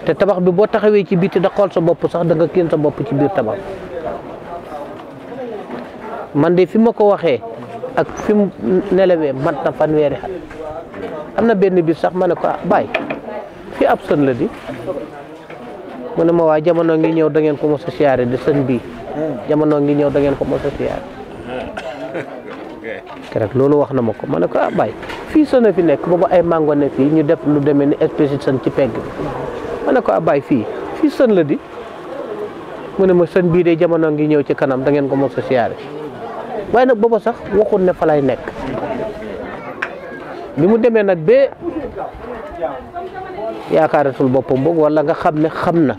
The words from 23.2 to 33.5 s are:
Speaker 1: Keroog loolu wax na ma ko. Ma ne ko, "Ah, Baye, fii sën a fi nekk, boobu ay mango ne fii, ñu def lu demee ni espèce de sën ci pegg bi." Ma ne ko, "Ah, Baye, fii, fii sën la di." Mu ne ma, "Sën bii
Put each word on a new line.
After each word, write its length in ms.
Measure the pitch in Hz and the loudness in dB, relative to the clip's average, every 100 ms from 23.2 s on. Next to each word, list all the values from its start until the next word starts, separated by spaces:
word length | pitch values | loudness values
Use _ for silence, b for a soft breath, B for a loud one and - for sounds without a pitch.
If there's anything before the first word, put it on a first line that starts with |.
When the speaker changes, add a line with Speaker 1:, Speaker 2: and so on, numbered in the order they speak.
| - | -8
Speaker 1:
Keroog 240 | - 101 | -4 -2
loolu 220 | 127 139 147 | 2 4 4
wax 120 | 143 | 2
na 100 | 131 | 0
ma 100 | 113 | -2
ko. 140 | 101 - | -4 -4
Ma 120 | 151 | -2
ne 80 | - | 0
ko, 100 | - | 0
"Ah, 120 | - | 0
Baye, 220 | 190 117 - - - - | 0 -2 -4 -12 -12 0
fii 140 | 311 | 2
sën 220 | 294 262 220 | 4 4 4
a 60 | |
fi 100 | 180 | 4
nekk, 240 | 170 139 - | 2 2 2
boobu 200 | 175 185 | 2 4
ay 120 | 180 | 4
mango 320 | 170 165 151 | 4 2 2
ne 140 | 147 143 | 2 0
fii, 200 | - 139 | 2 2
ñu 80 | 160 | 4
def 160 | 151 160 147 | 2 2 2
lu 140 | 147 | 2
demee 260 | 143 143 139 | 4 4 4
ni 100 | 147 | 2
espèce 320 | 156 - 147 143 | 0 2 0 0
de 60 | |
sën 160 | - 131 | 0 0
ci 80 | 165 | 0
pegg 200 | - 131 | 0 0
bi." 100 | 110 - - - - - - - - - | -2 -8 -8 -6 -6 -8 -8 -8 -6 0
Ma 60 | |
ne 80 | 262 | 2
ko, 80 | - | 2
"Ah, 80 | - | 0
Baye, 200 | 165 143 | 2 0
fii, 240 | - 269 104 - - - | 2 0 0 -8 -8 0
fii 80 | 302 | 0
sën 220 | - 254 | 4 4
la 100 | 196 | 4
di." 160 | 143 220 - - - - - 277 - - - - - - - - | 2 0 -4 -16 -14 -14 -12 -10 -10 -8 -10 -10 -14 -14 -10 2
Mu 80 | 190 | 4
ne 60 | |
ma, 120 | 175 165 | 6 4
"Sën 200 | 196 | 4
bii 140 | 175 | 4